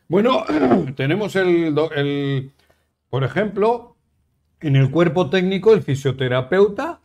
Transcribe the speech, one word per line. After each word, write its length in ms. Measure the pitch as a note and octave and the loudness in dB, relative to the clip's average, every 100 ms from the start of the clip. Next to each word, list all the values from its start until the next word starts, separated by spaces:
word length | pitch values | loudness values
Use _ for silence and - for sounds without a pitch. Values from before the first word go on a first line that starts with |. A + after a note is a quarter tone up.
| - | -2
bueno, 360 | F3 A#3+ B3+ - D4+ - | 0 2 2 0 0 2
<clears throat> 260 | G#3+ C#3 C3+ | 2 0 -4
tenemos 400 | C3+ F#3+ G3 F#3+ | -2 0 -2 0
el 360 | F#3 E3+ E3 | 2 2 2
do-, 180 | D3 D#3+ | 0 0
el, 580 | D3+ C#3+ C#3+ C#3+ C3+ C#3 _ _ _ _ _ - | -2 -2 -2 -2 -4 -6 _ _ _ _ _ -8
por 140 | C3 | -4
ejemplo, 720 | C3 F3 G#3+ F#3+ A3 A#3 - _ _ _ _ _ _ _ | -2 -2 -4 0 -2 -2 -8 _ _ _ _ _ _ _
en 160 | D#3 C3+ | 0 2
el 160 | C3+ | 2
cuerpo 380 | D#3 E3+ F3+ F3+ | 2 2 0 0
técnico, 440 | F#3+ F#3 F#3+ G#3+ | 0 0 0 4
el 80 | G#3 | 2
fisioterapeuta, 1200 | C3+ C3+ C#3 B2 B2+ B2+ B2+ F#3 G#3 G3+ A3 - | 2 -4 -4 -2 -2 -2 0 2 2 0 -8 -10